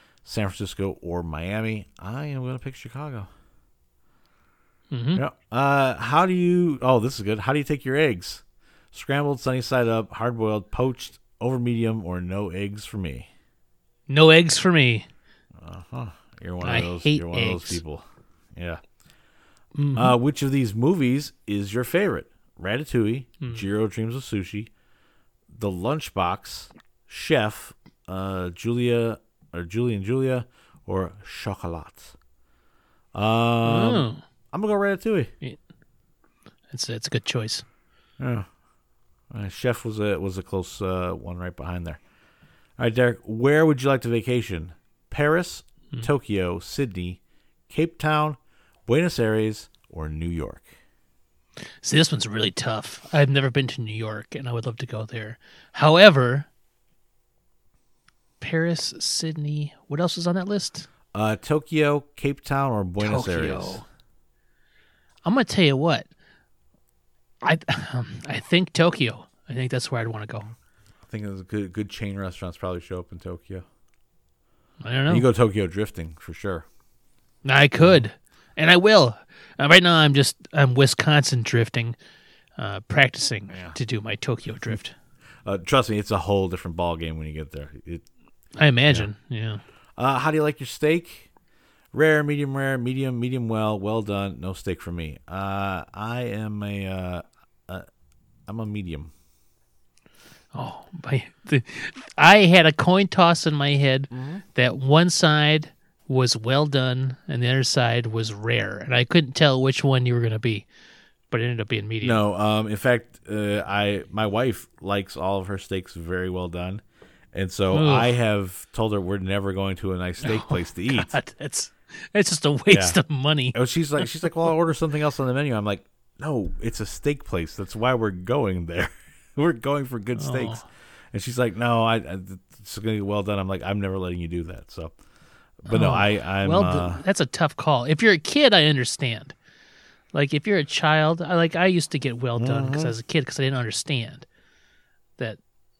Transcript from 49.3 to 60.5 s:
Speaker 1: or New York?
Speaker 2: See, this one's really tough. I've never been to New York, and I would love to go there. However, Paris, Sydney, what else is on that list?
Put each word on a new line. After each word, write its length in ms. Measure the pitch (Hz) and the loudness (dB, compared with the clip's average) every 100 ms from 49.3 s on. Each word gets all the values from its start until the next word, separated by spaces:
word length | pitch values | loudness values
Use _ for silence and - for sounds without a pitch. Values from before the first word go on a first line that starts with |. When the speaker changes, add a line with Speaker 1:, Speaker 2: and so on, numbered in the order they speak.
| 110 110 104 - _ _ | 2 0 -4 -12 _ _
Speaker 1:
or 180 | - 78 | -12 -8
New 200 | 78 82 | -6 -6
York? 340 | 85 58 50 _ - _ _ _ _ _ _ _ - - - | -6 -8 -12 _ -20 _ _ _ _ _ _ _ -20 -20 -12
Speaker 2:
See, 160 | - 147 | -2 2
this 140 | 165 | 2
one's 160 | 123 110 | 0 -4
really 240 | 110 104 | -2 -2
tough. 560 | - - 110 - - - | -2 -4 -6 -8 -16 -2
I've 140 | 151 139 | 2 4
never 200 | 139 135 | 4 2
been 160 | 131 131 | 0 -2
to 140 | - | -4
New 120 | 110 | -8
York, 400 | 107 110 107 - | -8 -8 -8 -12
and 140 | - 127 | -12 -8
I 60 | |
would 120 | 120 113 | -6 -6
love 120 | 117 | -10
to 80 | 127 | -10
go 180 | 110 107 | -8 -8
there. 320 | 117 107 123 _ - - | -10 -12 -16 _ -20 -14
However, 720 | - 151 160 202 139 123 135 143 _ _ _ _ _ _ _ _ _ _ _ _ _ _ _ _ _ _ - | 2 6 10 10 10 4 0 -4 _ _ _ _ _ _ _ _ _ _ _ _ _ _ _ _ _ _ -16
Paris, 540 | - 165 170 170 - - | -6 -2 -2 -2 -4 -6
Sydney, 760 | - - 160 156 147 151 147 - - | -6 -4 -6 -6 -6 -4 -6 -10 -8
what 120 | 147 | -2
else 180 | 175 175 | -2 -2
is 80 | 170 | -2
on 80 | 180 | -2
that 120 | |
list? 400 | 185 | -2